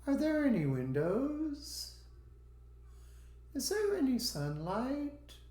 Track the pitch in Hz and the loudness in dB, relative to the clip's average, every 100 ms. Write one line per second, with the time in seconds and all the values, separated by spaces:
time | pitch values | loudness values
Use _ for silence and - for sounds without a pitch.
0 | - 277 302 311 285 208 147 131 127 131 | 2 2 4 4 6 4 4 2 2 2
1 | 160 202 277 302 311 285 - - - - | 4 2 2 0 -2 -4 -8 -8 -8 -12
2 | - - - - - - - - - - | -18 -20 -20 -20 -20 -20 -20 -20 -20 -18
3 | - - - - - 285 - 415 415 403 | -18 -18 -18 -20 -10 -4 0 2 4 4
4 | 269 240 - - 147 151 160 196 254 285 | 4 4 0 -2 -2 -2 -2 0 0 0
5 | 285 - - - - | -2 -6 -16 -18 -20